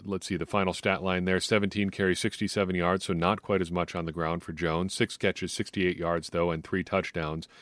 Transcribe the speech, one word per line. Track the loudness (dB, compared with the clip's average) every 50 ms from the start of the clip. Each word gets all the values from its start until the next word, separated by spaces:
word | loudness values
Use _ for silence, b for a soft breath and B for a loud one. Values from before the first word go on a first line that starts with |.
let's | -6 -6 -6 -4 -2
see, | -2 -2 -2
the | -2
final | 0 0 0 2 2
stat | 0 0 2 0 2 2
line | 0 0 0 2 2
there, | 2 2 2
seventeen | 2 2 2 2 2 2 0 0 -2 -2
carries, | 0 2 2 2 2 2
sixty-seven | 0 -2 -2 -2 -2 0 0 0 2 2 2
yards, | 2 2 2 2 2 0
so | 0
not | 0 2 4 2 2 2
quite | 0 0 2 2
as | 2 0
much | 0 0 0 0 -2
on | -4 -4
the | -4
ground | -4 -2 -2 -2 -2 -2
for | -4 -8
Jones. | -6 -2 0 0 2 0 0 0 0
Six | 0 -2 -2 -2 0
catches, | 0 0 0 0 -4 -6
sixty-eight | -4 -4 -6 -4 -2 0 0 0 0 0
yards, | 0 0 0 0 -2 -2
though, | 0 0 2 2
and | 0 -2 -4
three | -2 -2 -2
touchdowns. | 0 0 0 0 0 0 -4 -4 -4 -4 -4 -6 -8 -10 B B